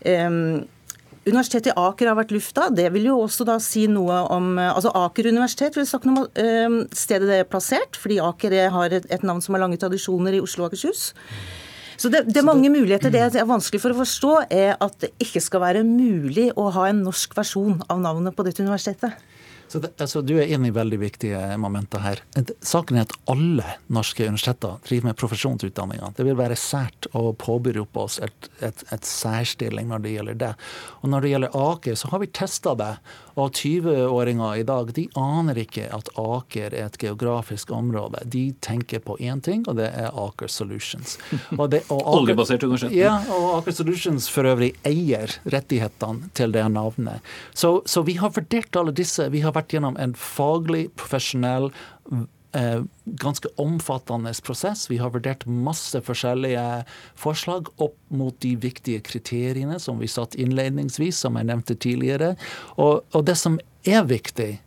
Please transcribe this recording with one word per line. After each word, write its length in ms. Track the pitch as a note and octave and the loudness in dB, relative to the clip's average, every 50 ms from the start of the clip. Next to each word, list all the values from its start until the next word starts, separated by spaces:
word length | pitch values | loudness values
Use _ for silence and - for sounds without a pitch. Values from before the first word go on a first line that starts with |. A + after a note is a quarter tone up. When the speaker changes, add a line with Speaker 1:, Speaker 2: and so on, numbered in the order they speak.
Speaker 1:
Ehm, 640 | - - F3+ E3+ E3+ F3 E3+ E3+ E3 D#3+ D#3+ D3+ - - - _ _ - - - - - - - _ G3+ | 0 2 2 4 4 2 2 2 2 0 0 -2 -4 -6 -16 _ _ -20 -20 -20 -20 -20 -20 -4 _ 2
Universitetet 400 | G#3 B3 B3 A#3+ - A#3+ A3+ C4+ | 4 4 2 2 0 0 2 2
i 80 | - F3+ | 2 4
Aker 300 | F3 F#3 G3 - A#3+ A#3 | 2 2 2 4 2 4
har 80 | A3 | 4
vært 160 | G#3+ A3 A3 | 2 2 2
lufta. 420 | G#3 G#3+ - - - C#4 D#4+ F#4+ B3+ | 0 -2 -2 -2 0 0 2 2 4
Det 140 | F3 F3 F3 | 4 4 4
vil 120 | F3 G#3 G#3+ C4 | 4 4 4 4
jo 80 | C4+ B3 | 4 4
også 260 | A3 G#3+ - - A#3+ | 2 0 0 -2 0
da 140 | A3 A3+ A3+ | 2 2 0
si 260 | A3 - - A3+ G#3+ | 0 0 2 2 4
noe 380 | G#3+ G#3 G3+ F#3 F3 F3 F3+ F3+ - - | 4 4 4 2 2 2 2 2 2 0
om, 240 | F3+ F3+ F#3 F3+ F3+ | 0 2 2 2 2
eh, 160 | F3+ F3+ E3 | 2 2 2
altså 160 | - F#3+ A3+ - | 2 2 2 2
Aker 320 | F#3 F3+ F3 - - A3 A#3 | 2 2 2 2 2 2 4
universitet 480 | A3+ A#3 B3 A3+ - - C#4 D4+ D4 | 4 4 2 0 0 0 -2 0 0
vil 100 | D4 C#4+ | 0 -2
sagt 200 | C4+ - C4 - | 0 -2 0 2
noe 180 | C4 C4 C4 C4+ | 4 4 4 2
om, 40 | - - | -2 0
ehm, 560 | - G#3+ A3+ A3+ A3+ A3+ A#3 A#3 A#3 A3 - | 0 2 2 4 4 4 4 2 2 0 -2
stedet 380 | - - - - G#3+ F#3+ G3 G3 | -4 -6 -2 0 2 2 4 4
det 120 | G3+ F#3+ | 4 4
er 20 | F3+ | 4
plassert, 520 | - - F#3 F#3 - C4 D4+ C5 - - | 2 0 -4 -2 0 0 0 0 -2 -6
fordi 220 | - - F#3+ G#3+ G3 | -2 2 4 4 4
Aker 340 | D#3+ E3+ E3+ - - G#3 F#3+ | 4 2 0 0 0 2 4
er, 180 | F#3+ F#3 F#3+ | 6 4 4
har 140 | F#3 F3+ F3 | 4 4 2
et, 200 | F3 F3+ F#3 F3+ - | 4 2 0 0 0
et 100 | - F#3 | -2 0
navn 180 | - F#3+ F3 F3 | 0 0 0 -2
som 140 | F3 - F#3+ | -2 0 2
har 80 | F#3+ | 2
lange 160 | F#3 F#3 F3 F3 | 2 2 0 0
tradisjoner 560 | - F#3 F#3 F#3+ - - F#3 F3 F3+ F#3+ F#3+ | 0 -2 -2 -2 -2 0 0 2 2 2 2
i 80 | G3 | 2
Oslo 220 | - - - - F3 | 0 0 -4 -4 -4
og 80 | E3+ | -4
Akershus. 420 | G3+ G3 - D#4 A4 - - - - - - - - - - - - - - - - - - - - | -4 -2 -2 -2 -2 -2 -6 -8 -10 -12 -18 -14 -14 -12 -12 -12 -14 -16 -16 -18 -18 -18 -18 -18 -10
Så 140 | - - B3 | -4 0 2
det, 160 | A3+ D#4 A#3 | 4 4 4
det 120 | A3+ G#3 D4 | 4 4 4
er 40 | |
Speaker 2:
Så 0 | |
det 40 | C#4 | 6
Speaker 1:
mange 280 | D#4 D#4 C#4 C4 C#4+ C#4+ | 8 8 8 8 8 8
muligheter. 380 | D4 B3 F#3 D4 - - C4 | 6 6 6 4 4 4 4
Det 100 | A3+ A#3 | 4 6
jeg 140 | A#3 A#3+ A#3 | 4 4 4
er 100 | A#3+ A3+ | 2 4
vanskelig 360 | A3+ B3 G#3+ - - - G3+ | 4 4 2 2 0 -2 0
for 120 | - B3 A#3+ | 0 2 2
å 80 | A#3+ | 2
forstå, 460 | C4 B3 - - - C#4 D#4 D#4+ C#4+ - | 0 -2 0 2 4 6 6 6 6 4
er 280 | - F#3 G3 G3 - - | 4 4 4 4 4 2
at 160 | G3 G3+ G3+ - | 0 -2 -2 -4
det 140 | - - - - | -6 -6 -2 -4
ikke 220 | A#3+ - - E3+ | -4 -2 0 -2
skal 200 | E3 - - F#3 | -2 0 0 2
være 240 | F3+ F3+ F3+ G#3 A3+ | 2 4 4 4 4
mulig 680 | A3+ A#3 B3 B3+ A#3+ G3+ E3 C#3+ C3+ C#3 G#3 A#3+ B3 A#3 - | 4 4 4 4 4 4 2 0 0 2 2 2 2 2 2
å 140 | G#3 G3+ | 0 0
ha 180 | F3 F#3+ F#3 F#3+ | 2 2 2 4
en 140 | G#3 G#3 F#3+ | 4 2 2
norsk 340 | F#3 - - - - - - | 0 -2 -4 -6 -4 -4 -4
versjon 460 | G#3 - - G3 G3 G#3+ G3 D#3+ F3+ - | -4 -2 -2 0 0 2 0 0 0 -2
av 120 | F3 F#3 | -2 0
navnet 340 | F3+ E3 D#3+ E3 F3 F#3 F3+ | 0 0 0 0 -2 -2 -2
på 80 | - G3 | -2 -2
dette 220 | F3+ E3 - G3 | -2 0 -2 -2
universitetet. 480 | G3 G3+ G3 - G#3 G3 - - A#3 G#3+ - - _ - - - - - - - - | 0 0 -2 -2 -4 -4 -4 -4 -6 -6 -8 -18 _ -20 -20 -20 -20 -20 -20 -20 -8
Speaker 2:
Så 140 | - D#3 C#3 | -8 -6 -6
det, 60 | E3 - - | -6 -6 -6
altså, 220 | D3+ C3 - D#3+ C#3 | -6 -4 -2 -2 0
du 140 | C3 D#3 D#3+ | 2 2 2
er 80 | D3 D3+ | 4 2
inne 220 | D#3 C3+ B2+ A#2+ | 2 2 2 2
i 20 | |
veldig 260 | G#2 A2+ A2 A2 A2 G#2 | 2 2 0 0 0 -2
viktige 420 | G#2 G2+ - - - G#2+ G2+ G2 F#2+ G2 G2+ G#2+ | -2 -4 -4 -4 -4 -4 -2 -2 -4 -4 -4 -2
momenter 400 | G#2+ G2 G2+ G2+ G#2+ - - G2+ | -2 -2 -2 -4 -4 -4 -4 -4
her. 220 | G2+ G2+ G2+ - - _ - C#3+ B2 B2+ - - - | -2 -2 -4 -4 -8 _ -2 -2 -2 -2 -4 -8 -4
Saken 320 | - - E3+ D#3+ - C3 | 0 0 0 0 2 2
er 60 | A#2 | 2
at 100 | A2 - - - _ - | 2 0 -4 -10 _ -2
alle 380 | C3 C3 D#3+ E3+ E3+ B2+ F#2+ - - - - - | 0 2 2 2 2 0 0 -4 -10 -14 -8 -4
norske 320 | B2+ A2+ G#2+ - - - A2+ | -2 -2 -2 -2 -2 -2 -2
universiteter 560 | G#2+ G#2 G#2+ - - B2 - - G2 F2+ - - - | -2 -2 -2 -2 -2 -2 -2 -4 -8 -8 -10 -6 -2
driver 220 | C3 A#2+ A#2 A#2+ | -2 0 0 0
med 80 | A2 - | -2 -2
profesjonsutdanninger. 920 | - A2+ A2+ G2+ - C3+ B2+ G#2 - G2 - G2+ F#2+ F#2+ - - - F#2+ G#2 | -2 -4 -2 -2 -2 -2 -2 -2 -4 -6 -6 -6 -6 -6 -6 -8 -8 -10 -4
Det 80 | - B2+ | -2 0
vil 160 | C3+ C#3 B2 | 0 2 2
være 160 | B2 A#2+ A#2+ | 0 0 -2
sært 540 | - - - - C#3+ C3 A#2 - _ - - | -4 -4 -4 -2 -2 -4 -4 -6 _ -14 -6
å 240 | - A#2 A#2 A#2 A2 | -4 -2 -2 -2 -2
påberope 640 | - - - A#2 A#2+ A#2+ B2+ A2 G#2+ G#2+ - - A2+ | -4 -2 -2 -2 0 0 -2 -2 -2 -6 -6 -6 -6
oss 160 | G#2 G#2+ - - - | -6 -6 -6 -6 -8
et, 240 | A2 - _ - - - - - | -8 -10 _ -20 -20 -14 -8 -8
et, 200 | A#2 G#2+ - - - - | -8 -8 -10 -12 -10 -10
et 80 | A2 - | -8 -8
særstilling 880 | - - - - A2+ A2 A2+ A#2+ - - - A#2+ A2 G#2+ G#2+ A2+ A#2 | -8 -8 -6 -4 -2 -2 -2 -2 -4 -4 -6 -6 -6 -6 -6 -6 -6
når 140 | A2+ A2 G#2+ | -6 -6 -6
det 80 | A2 A2 | -6 -6
gjelder 220 | G#2+ G#2 G#2+ A2+ A2+ | -6 -6 -8 -6 -4
det. 160 | B2 A2+ G#2+ - - - - - - - - - - | -4 -4 -6 -8 -12 -16 -16 -16 -16 -18 -16 -6 -2
Og 80 | C#3 | 0
når 140 | C#3 C#3 C3+ | 0 2 2
det 60 | C#3+ C#3 | 2 2
gjelder 240 | C#3 C3 B2 - C#3 C#3 | 0 0 -2 0 0 0
Aker, 320 | D3+ F3 E3 - C3+ A2+ - | 0 0 -2 -4 -4 -4 -4
så 80 | - C3 - | -4 -4 -4
har 100 | F#3+ G3+ | -4 -4
vi 40 | - | -4
testet 480 | - - F#3+ F#3 - - - F3+ C3+ A2+ | -6 -6 -6 -4 -6 -4 -2 -2 -2 0
det. 140 | G#2 G#2+ G#3+ - _ - - - - - - - | -2 -4 -6 -10 _ -20 -20 -20 -20 -10 -4 -2
Og 140 | C3+ C3 C3+ | -2 -2 -2
tyve-åringer 1080 | - - C#3+ D#3 F3+ E3 E3 D3+ C3+ B2+ B2+ B2+ B2 B2 A#2+ A#2+ A#2 A2+ A2 G#2 A2 | -2 -2 0 0 0 2 2 2 2 2 2 2 2 2 2 0 0 -2 -2 -2 -2
i 20 | A2+ | -2
dag, 220 | A#2 C3+ B2+ A#2+ A2+ A#2 | 0 0 -2 -2 -4 -4
de 80 | D#3+ E3+ - - C#3 | -6 -6 -4 -4 -4
aner 400 | C3 C#3 D3 E3 E3 D#3 C3 A#2 | -2 0 0 2 2 2 0 -2
ikke 220 | A2 - - A2 G#2+ A2 A2 | -4 -6 -8 -10 -8 -8 -10
at 140 | G#2+ G#2+ - - | -10 -12 -10 -8
Aker 560 | - A2 A2 A#2+ B2+ B2 - - A2 G#2 G#2 | -6 -4 -4 -4 -6 -6 -8 -8 -8 -6 -6
er 160 | - A2+ G#2+ G#2+ | -6 -6 -8 -8
et 100 | - - | -8 -6
geografisk 720 | - G#2+ G#2 G#2 B2 A#2+ A#2+ A#2 A2+ - G#2+ G#2 - - A#2+ | -6 -6 -4 -2 -2 -2 -2 -2 -4 -6 -10 -10 -8 -8 -6
område. 480 | A#2 A2+ B2 A#2 G#2+ G2+ G#2+ - - - | -4 -2 -2 -2 -2 -4 -6 -8 -10 -10
De 300 | A#2+ B2 B2+ C3 C#3 C3 - - | -6 -4 -2 -2 -2 -4 -8 -8
tenker 400 | - A2 A#2+ A#2+ - A#2 A2 - | -4 -4 -4 -4 -4 -6 -8 -6
på 160 | - G2+ - | -8 -8 -6
én 240 | B2 B2 C3 C#3 - | -6 -6 -6 -4 -2
ting, 240 | E3 F#3+ A3 A#3 - | -2 -2 -2 -2 -2
og 80 | B2+ A2+ | -2 -2
det 140 | A2 A2+ | -2 -2
er 240 | - - A2+ A2+ - | -2 -4 -6 -6 -6
Aker 320 | - G2+ G2+ - - A2+ - | -6 -6 -6 -8 -8 -10 -8
Solutions. 720 | - - A2 G2 G#2 G#2 - - - - - - - - - - - C3 - - D#3+ C#3 | -8 -8 -8 -8 -8 -10 -8 -10 -10 -10 -10 -12 -12 -14 -10 -8 -8 -8 -6 -6 -2 -2
Og 100 | D3 C#3+ C#3 | 0 2 2
det, 80 | D3 - - | 0 0 0
og 100 | D3 C#3 | -4 -2
Aker 200 | C3+ - D3+ D#3 | 2 4 4 4
Speaker 3:
Oljebasert 420 | C3 A2+ A2+ A2 A2+ - B2+ B2 C#3 | 6 6 4 4 4 2 2 0 2
universitet. 320 | C3 B2+ B2 B2 A#2+ G#3+ | 0 0 0 0 0 2
Speaker 2:
Ja, 240 | F3 F#3 G#3 G#3+ G#3 G3+ C4 | 4 6 6 4 2 0 -2
og 320 | G3 F3+ F3 F3+ F3 E3 | -2 0 2 2 0 0
Aker 160 | E3 F#3 E3+ | 0 -2 -4
Solutions 560 | - E3 D#3+ F3+ F3 - F#3 D#3 C3+ A#2 - | -2 0 -2 -2 0 0 0 0 0 -2 0
for 160 | - C#3+ - C3 | 0 2 4 4
øvrig 240 | C3 A#2+ B2 B2 - - - C#3+ | 4 4 2 0 0 -2 -2 0
eier 480 | D3+ E3 F3 D3+ B2 G#2+ G#2+ A2 - - - | 2 2 2 2 0 0 -2 -6 -8 -8 -6
rettighetene 880 | - C3+ C#3 C3+ - C#3+ A#2 A2 G#2 - - - A2 A2 A#2 D3+ F#3+ - | -2 -2 -2 0 0 0 0 0 -2 -4 -4 -6 -4 -4 -6 -8 -10 -2
til 220 | - B2 A2+ A2 | 0 0 2 2
det 80 | A2+ G#2+ A2 | 2 2 2
navnet. 480 | G#2+ G#2+ G#2+ A2 A2+ - A#2+ A2+ G#2+ A2+ - - - - - - - | 0 0 -2 -2 -4 -4 -6 -6 -6 -10 -14 -16 -18 -18 -18 -14 -4
Så, 280 | - - E3+ E3+ F#3+ - | 2 4 4 4 4 2
så 160 | - - F3+ E3 D#3 | 2 0 2 2 2
vi 80 | F3+ F3+ | 0 0
har 140 | G#3 G#3 | 0 0
vurdert 420 | E3 - D#3+ - A#3 A#3 - - - F3+ | 0 -2 -4 0 -2 -2 -2 0 0 0
alle 160 | E3+ D#3+ C#3+ | 0 0 0
disse. 320 | D3+ F3+ - - - D3+ C3+ | -2 -2 -2 -2 -2 -2 0
Vi 140 | C#3 D3+ D3+ | 0 0 0
har 100 | D#3 C#3+ D#3+ | 2 0 0
vært 160 | D#3 - - | -2 0 -2
gjennom 220 | D#3 D3 C3+ C3 - | 0 0 0 -2 -2
en 140 | C#3 B2+ A#2+ | -4 -4 -4
faglig, 720 | - - - - - C#3 D3 D#3 E3+ E3 D#3+ E3 D#3+ D#3+ - - - | -6 -10 -10 -4 0 0 2 2 0 0 0 -2 -2 -2 -4 -8 -14
profesjonell, 680 | - - - C3 - - - B2+ B2 B2 B2+ C3 C3+ C#3 - - - - - - _ - C#3+ A#2+ A2+ - _ _ _ _ - | -8 -4 -4 -2 -2 -2 -2 -2 0 0 0 0 -2 -4 -6 -10 -18 -20 -20 -20 _ -6 -4 -4 -4 -6 _ _ _ _ -4
eh, 300 | C#3+ B2 A#2 A#2 A2+ B2+ - - _ _ - A3+ C3+ | -2 0 0 0 -2 -4 -6 -10 _ _ -12 -10 -6
ganske 320 | - C#3+ D3 - - D3+ - - | -4 -4 -4 -4 -6 -8 -6 -4
omfattende 720 | E3+ D3 E3 E3 - - C3+ C3 - - A#2 A#2 A2+ A#2 A2+ - - | -2 -2 -2 -2 -2 -4 -6 -6 -4 -6 -6 -4 -4 -6 -8 -10 -8
prosess. 380 | - B2 - - F#3+ G#3 G#3+ - | -8 -8 -4 -4 -4 -4 -4 -6
Vi 140 | - B2 A#2 | -4 -4 -2
har 80 | B2 B2 | -2 -2
vurdert 380 | A#2 B2 A#2 C3+ C3+ C3+ - A#2+ | -4 -2 -4 -4 -6 -4 -6 -4
masse 480 | A#2+ A#2+ B2 C#3+ E3 D#3 - - - C3 - | -2 -2 -2 -2 -4 -4 -8 -6 -6 -6 -4
forskjellige 800 | - B2 - - B2 B2 C3 C3 C3 B2+ A#2+ A#2+ A#2+ A#2+ A#2+ A#2+ - - - - - _ - | -4 -6 -2 -2 -2 0 0 0 0 -2 -2 -2 -4 -4 -6 -8 -10 -16 -20 -20 -20 _ -6
forslag 540 | - D3+ D#3 D#3 - - F3+ F#3 E3 - - - | -4 -4 -2 -2 -4 -4 -6 -6 -6 -10 -4 -4
opp 140 | D#3 D3 - _ _ _ - | -4 -4 -4 _ _ _ -4
mot 240 | C3+ C3+ C3 B2+ - - | -4 -4 -4 -6 -4 -2
de 80 | B2+ B2 | -2 -2
viktige 480 | A#2 A2+ B2 - - - C3 A2+ G#2+ | -2 -2 -6 -6 -6 -6 -6 -6 -6
kriteriene 800 | G#2+ - - A#2+ - - B2 A#2+ B2 B2+ C3 C3 C3+ C#3+ D#3+ F3+ | -6 -8 -10 -10 -8 -6 -4 -4 -2 -2 -2 -4 -4 -4 -6 -6
som 160 | - - A#2+ A2+ | -6 -6 -6 -4
vi 80 | A2+ A2+ - | -6 -4 -4
satt 240 | - A#2 A2+ - - | -4 -6 -6 -4 -2
innledningsvis, 800 | B2+ B2 C3 C3 C3+ C3+ C3+ C#3+ C#3+ C#3 - - D3+ F3+ E3+ - - | -2 0 0 0 0 0 -2 -2 -4 -4 -4 -2 -2 -2 -2 -2 -2
som 160 | B2+ A#2 A2+ | -2 -2 0
jeg 80 | A2+ A2+ | -2 -2
nevnte 240 | A#2 A#2 A#2 - A#2+ | -2 -4 -2 -4 -6
tidligere. 640 | A2 - B2 B2 B2 B2+ C3 C#3 C#3 D#3 E3+ F#3 - - - - - - - - - | -2 -2 -2 -2 0 0 0 0 0 0 -2 -2 -4 -8 -14 -14 -14 -16 -12 0 4
Og, 240 | D3 D3 D3 - - _ - D#3+ | 4 6 6 4 0 _ 0 2
og 80 | D3+ | 4
det 140 | F3 F3+ D#3+ | 4 2 2
som 160 | - F3 D#3+ D#3+ - - _ _ | 2 2 0 0 -2 -8 _ _
er 240 | _ F#3+ G3+ A3+ G3 | _ 4 4 4 6
viktig 540 | B2+ B2+ A2+ - - - - A2+ G#2 G#2 G2+ - | 4 2 0 0 -6 -6 -6 -6 -6 -6 -10 -14